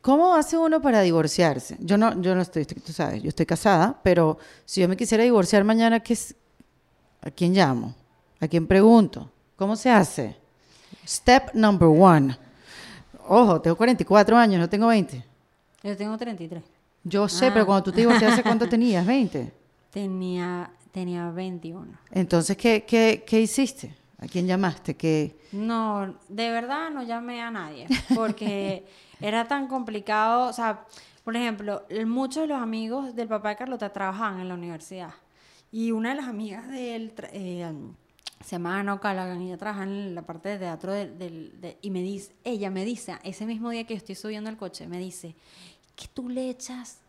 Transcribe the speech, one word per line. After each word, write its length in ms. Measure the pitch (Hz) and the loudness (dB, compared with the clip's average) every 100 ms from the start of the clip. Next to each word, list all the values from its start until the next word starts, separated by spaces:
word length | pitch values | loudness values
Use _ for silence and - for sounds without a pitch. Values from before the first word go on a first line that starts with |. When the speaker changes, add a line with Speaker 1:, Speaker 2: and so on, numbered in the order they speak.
Speaker 1:
¿Cómo 340 | - 285 359 | 4 4 6
hace 220 | 339 - 330 | 4 2 0
uno 240 | 330 311 | 2 2
para 200 | 277 226 | 4 4
divorciarse? 720 | 185 165 156 - 170 131 - - | 4 4 2 2 2 2 -8 -12
Yo 180 | 170 202 | 0 4
no, 220 | 226 - | 4 2
yo 140 | 180 | 0
no 60 | 185 | 0
estoy, 200 | 180 - | 0 -4
estoy, 180 | - - | -6 -8
tú 120 | - | -14
sabes, 300 | 156 160 107 | -6 -4 -4
yo 60 | 151 | -6
estoy 180 | - 160 | -4 -2
casada, 520 | 165 214 180 190 285 | 2 4 4 2 2
pero 360 | 190 175 160 151 - - | 2 4 4 0 -10 -20
si 160 | - - | -8 0
yo 80 | 175 | 0
me 80 | 185 | 0
quisiera 280 | 226 220 | 0 4
divorciar 400 | 240 233 175 208 | 4 4 6 4
mañana, 360 | 202 226 226 226 | 4 4 4 2
¿qué 120 | 226 | 0
es? 220 | 233 - - _ _ _ _ _ _ _ _ | -4 -4 -18 _ _ _ _ _ _ _ _
¿A 100 | - | -16
quién 220 | - 175 | -2 2
llamo? 420 | 190 165 123 110 - _ _ _ _ | 4 4 2 -6 -12 _ _ _ _
¿A 60 | 160 | -2
quién 200 | 170 165 | -2 4
pregunto? 640 | 190 214 233 202 - 110 _ _ _ | 6 8 8 6 -2 -16 _ _ _
¿Cómo 180 | 196 214 | -4 -2
se 140 | 254 | 4
hace? 460 | 226 156 - 117 - _ _ _ _ _ - - | 6 4 -2 -8 -10 _ _ _ _ _ -20 -10
Step 460 | - - 254 262 | -2 4 4 4
number 340 | 220 214 190 165 | 2 4 6 6
one. 480 | 156 190 160 135 127 - _ - - - - - - - | 8 8 8 4 -2 -14 _ -20 -20 -20 -20 -20 -20 2
Ojo, 340 | 202 233 165 | 6 6 4
tengo 160 | 165 165 | 2 2
cuarenta 260 | 233 240 | 2 2
y 40 | - | 4
cuatro 300 | 202 202 233 | 6 8 6
años, 240 | 226 185 | 6 4
no 80 | 170 | 0
tengo 180 | 202 233 | 2 2
veinte. 380 | 226 180 127 - _ _ _ _ _ | 2 0 -8 -16 _ _ _ _ _
Speaker 2:
Yo 140 | 202 196 | -12 -8
tengo 200 | 208 220 | -8 -8
treinta 260 | 240 202 | -8 -10
y 60 | 165 | -12
tres. 140 | 170 - _ _ _ | -14 -16 _ _ _
Speaker 1:
Yo 240 | 170 196 202 | -4 -2 0
sé, 180 | - 254 | 2 2
Speaker 2:
Ah. 20 | |
Speaker 1:
pero 140 | 220 196 | 4 4
cuando 180 | 196 | 2
tú 80 | 190 | 2
te 80 | 180 | 2
divorciaste, 420 | 233 233 214 233 | 4 6 6 4
¿cuánto 260 | 220 226 233 | 2 0 2
Speaker 2:
<laughs> 0 | |
Speaker 1:
tenías? 360 | 226 240 185 | 2 2 2
Veinte. 480 | 175 262 220 143 120 - _ _ _ | 0 0 0 -4 -10 -14 _ _ _
Speaker 2:
Tenía, 800 | 196 196 185 185 180 180 180 175 _ _ | -10 -8 -6 -6 -6 -6 -8 -12 _ _
tenía 380 | 185 180 175 170 | -10 -8 -8 -8
veintiuno. 680 | 170 185 180 165 175 - - _ | -8 -10 -10 -14 -16 -18 -20 _
Speaker 1:
Entonces, 440 | 190 170 170 160 196 | -4 2 2 2 0
¿qué, 280 | 233 220 - | 2 2 2
qué, 380 | 226 226 220 - | 4 4 2 0
qué 140 | 220 | 2
hiciste? 540 | 220 - 269 - - 151 _ _ | 2 0 -2 -4 -18 -20 _ _
¿A 80 | - | -8
quién 200 | 180 180 | -4 -2
llamaste? 480 | 185 196 147 - 151 | 0 -2 -4 -8 -4
¿Qué? 400 | 160 156 147 - _ | 0 0 -2 -8 _
Speaker 2:
No, 640 | 196 220 226 220 208 196 - _ | -8 -6 -4 -4 -6 -8 -12 _
de 220 | 202 233 | -8 -4
verdad 400 | 233 240 285 320 | -4 -6 -8 -8
no 120 | 294 | -10
llamé 380 | 240 233 240 240 | -8 -10 -10 -10
a 80 | 233 | -10
nadie, 360 | 226 160 147 147 254 - | -10 -12 -16 -4 -4 0
porque 680 | 262 220 214 214 202 196 190 - _ | -2 -2 -4 -6 -6 -6 -8 -12 _
Speaker 1:
<laughs> 180 | _ _ | _ _
Speaker 2:
era 260 | 208 220 233 | -6 -4 -4
tan 200 | 285 269 | -6 -6
complicado. 800 | 262 226 214 202 214 220 240 247 | -8 -8 -10 -4 -2 0 0 -2
O 40 | |
sea, 320 | 226 226 214 - - - _ | -4 -6 -6 -12 -20 -20 _
por 120 | - 233 | -10 -6
ejemplo, 480 | 240 208 208 202 - | -6 -6 -8 -10 -8
el, 180 | 202 226 | -6 -4
muchos 360 | 240 269 269 | -4 -4 -4
de 60 | 311 | -6
los 120 | 277 | -4
amigos 540 | 226 220 220 254 269 | -6 -6 -6 -8 -8
del 140 | 233 226 | -8 -6
papá 220 | 214 208 | -6 -6
de 60 | 208 | -8
Carlota 360 | 254 254 202 | -10 -8 -10
trabajaban 480 | 202 196 190 220 185 | -6 -8 -6 -8 -8
en 80 | 185 | -10
la 60 | |
universidad. 560 | 180 175 165 - 185 170 - _ _ _ _ _ | -12 -12 -14 -16 -16 -16 -20 _ _ _ _ _
Y 220 | 220 226 | -8 -4
una 180 | 226 226 | -4 -4
de 60 | 277 | -6
las 100 | 262 | -8
amigas 420 | 214 220 196 247 | -10 -12 -14 -14
de 280 | 269 247 226 | -12 -10 -10
él 180 | 226 | -14
tra-, 160 | - - | -16 -16
eh, 400 | - 185 175 170 151 135 - _ _ - _ | -12 -10 -10 -10 -12 -16 -20 _ _ -20 _
se 60 | - | -14
llama 280 | 180 170 190 | -8 -6 -6
Ana 140 | 202 | -4
O'Callaghan, 460 | 196 208 190 185 180 | -4 -4 -6 -8 -10
y 40 | 185 | -12
ella 100 | 180 | -10
trabaja 260 | 208 202 | -12 -10
en 300 | 190 202 202 | -10 -10 -10
la 80 | 175 | -12
parte 260 | 160 165 190 | -14 -14 -10
de 100 | 202 | -10
teatro 340 | 185 160 185 | -10 -10 -8
del, 240 | 202 190 170 | -8 -10 -14
del, 420 | 180 165 156 - | -16 -16 -20 -18
de, 180 | 175 - | -20 -16
y 100 | 202 | -10
me 120 | 185 | -8
dice, 320 | 185 202 196 _ | -8 -10 -14 _
ella 260 | - 226 196 | -10 -8 -8
me 140 | 190 | -6
dice, 320 | 202 247 - 175 | -8 -10 -12 -14
ese 240 | - 185 214 | -14 -12 -10
mismo 240 | 226 233 | -8 -8
día 140 | 233 226 | -10 -10
que 80 | |
yo 40 | 220 | -12
estoy 160 | - 190 | -12 -14
subiendo 320 | 214 214 214 | -12 -12 -12
al 60 | 220 | -12
coche, 300 | 185 - 165 | -14 -14 -14
me 100 | 175 | -12
dice, 360 | 185 175 170 160 _ _ - _ _ | -12 -14 -20 -20 _ _ -20 _ _
"Que 120 | - - | -20 -18
tú 160 | - 247 | -14 -10
le 200 | 247 254 | -8 -8
echas 500 | 247 - 254 240 - | -10 -14 -16 -18 -20